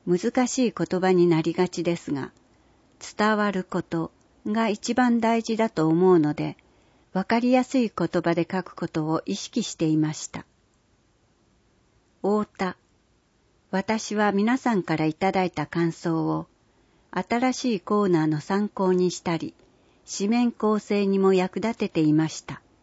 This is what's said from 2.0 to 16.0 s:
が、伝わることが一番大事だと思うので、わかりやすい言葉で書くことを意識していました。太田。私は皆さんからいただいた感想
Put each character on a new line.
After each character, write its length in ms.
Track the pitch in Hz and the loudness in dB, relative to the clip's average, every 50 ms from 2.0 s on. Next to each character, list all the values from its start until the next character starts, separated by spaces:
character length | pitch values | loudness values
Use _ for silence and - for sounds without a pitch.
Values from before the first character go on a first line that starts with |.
| - - 147 | -4 -6 -6
が、 200 | 139 131 - - _ _ _ _ _ _ _ _ _ _ _ _ - - - - | -6 -6 -8 -12 _ _ _ _ _ _ _ _ _ _ _ _ -20 -20 -12 -4
伝 200 | - 214 214 214 | -2 0 0 2
わ 140 | 208 208 208 | 2 0 0
る 120 | 196 190 180 | -2 -4 -6
こ 200 | - - 180 - | -6 -6 -6 -6
と 280 | - - 165 160 - _ _ _ _ _ _ - | -4 -4 -4 -4 -6 _ _ _ _ _ _ -8
が 220 | 214 214 226 226 226 | -4 -2 -2 0 -2
一 260 | 214 - - - 233 | -2 -4 -4 -4 0
番 260 | 254 247 240 240 233 | 2 2 2 2 2
大 220 | 220 226 233 233 226 | 2 2 0 0 0
事 140 | - 226 | -2 -2
だ 140 | 214 220 226 | 0 -2 -2
と 160 | - - 160 | 0 0 2
思 260 | 160 160 170 185 185 180 | 2 4 4 6 6 6
う 60 | 170 | 6
の 160 | 151 151 147 | 4 2 0
で、 220 | 156 151 151 - _ _ _ _ _ _ _ _ _ _ _ - | -2 -6 -6 -8 _ _ _ _ _ _ _ _ _ _ _ -6
わ 120 | 185 190 | -6 -2
か 140 | - 226 233 | 0 0 0
り 140 | 233 247 254 | 2 2 2
や 100 | 254 247 | 2 2
す 160 | - - 262 | 2 0 0
い 140 | 233 208 - | 0 0 -2
言 260 | - 175 160 - 180 160 | -2 -2 -2 0 -2 0
葉 120 | 175 170 | 0 0
で 140 | 170 165 - | 0 0 -2
書 120 | - 185 175 | -2 -6 -6
く 120 | - - | -8 -10
こ 140 | - 180 160 | -10 -8 -6
と 180 | - 165 156 | -4 -4 -2
を 160 | 156 160 156 - | -2 -2 -2 -2
意 100 | - 196 | -4 -8
識 260 | - - - - 247 202 | -8 -8 -8 -6 -6 -6
し 120 | - - | -6 -6
て 120 | - 170 | -4 -2
い 100 | 156 156 | 0 2
ま 160 | 156 156 151 151 | 2 0 0 -4
し 160 | - - - | -8 -12 -14
た。 160 | - - - _ _ _ _ _ _ _ _ _ _ _ _ _ _ _ _ _ _ _ _ _ _ _ _ _ _ _ _ _ _ _ _ _ _ _ - | -14 -16 -18 _ _ _ _ _ _ _ _ _ _ _ _ _ _ _ _ _ _ _ _ _ _ _ _ _ _ _ _ _ _ _ _ _ _ _ -2
太 220 | 190 208 214 208 | 0 0 0 -2
田。 320 | - _ - 196 180 - _ _ _ _ _ _ _ _ _ _ _ _ _ _ _ _ _ _ _ | -4 _ -6 -6 -6 -6 _ _ _ _ _ _ _ _ _ _ _ _ _ _ _ _ _ _ _
私 460 | - 190 196 - 220 220 - - 214 | -4 -4 -2 -2 -4 -4 -4 -4 -2
は 160 | 208 208 208 196 | 0 0 2 2
皆 260 | 196 208 226 254 262 | 2 2 2 0 0
さ 160 | - 254 226 | 0 0 0
ん 80 | 190 165 | 0 -2
か 140 | - 160 | -2 -2
ら 100 | 151 156 | 0 0
い 80 | 156 156 | 0 -2
た 160 | - 190 190 | 0 -2 0
だ 140 | 190 190 185 | 0 0 0
い 60 | 170 | -2
た 160 | - - 151 | -2 -4 -8
感 260 | - - 170 170 165 160 | -4 -2 -2 0 0 -2
想 340 | - | -4